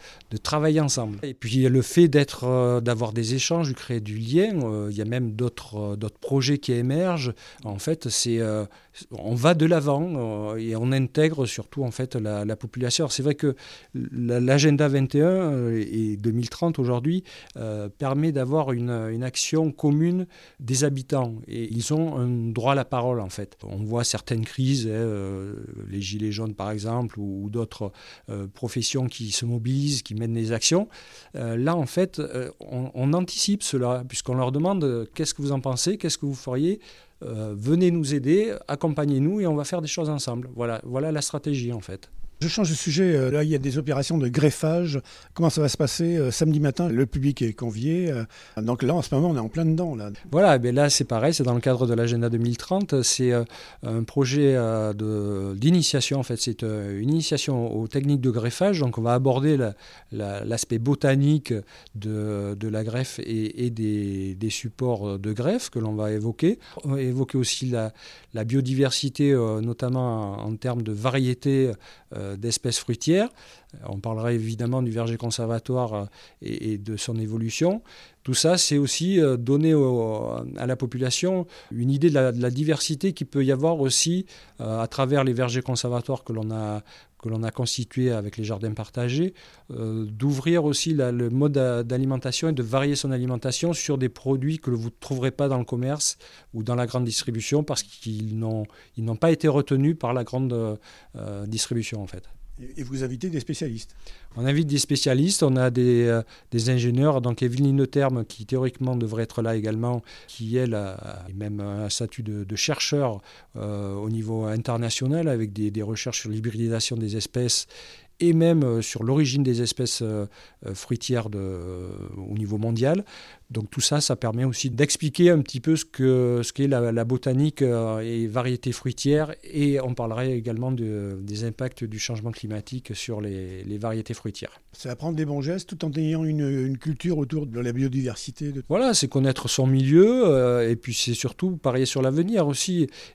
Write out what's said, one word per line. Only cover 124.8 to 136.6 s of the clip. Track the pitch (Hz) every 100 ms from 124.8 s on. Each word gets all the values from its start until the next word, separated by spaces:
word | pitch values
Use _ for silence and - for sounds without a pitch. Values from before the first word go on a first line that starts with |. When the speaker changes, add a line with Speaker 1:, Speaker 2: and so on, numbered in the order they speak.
| 147 - 151 156 175
Speaker 1:
un | 165
petit | - 131
peu | 156 160
ce |
que, | - - 131 127 123 120
ce | 117
qu'est | - 139
la, | 127 120
la | 113
botanique, | 117 127 139 127 151 -
euh, | 131 117 113 110
et | 113 117 113
variétés | 120 127 123 127
fruitières. | 120 131 - 139 147 151 -
Et | - 151 143 139
on | 127
parlerait | 123 117 113 131
également | 123 117 113 127
de, | 127 110 107 101 95
des | 101 104
impacts | 117 - 131 -
du | 113 107
changement | - 113 117
climatique | 110 110 107 104 127 - 104
sur | - 107
les, | 104 95 92 92 101
les | 104
variétés | 113 110 107
fruitières. | 117 110 - - - _
Speaker 2:
C'est | - 131
apprendre | 117 156 156
des | 147
bons | 143
gestes | 139 180 -
tout | 165
en | 160
ayant | 147 156 160
une, | 156 151 143
une | 139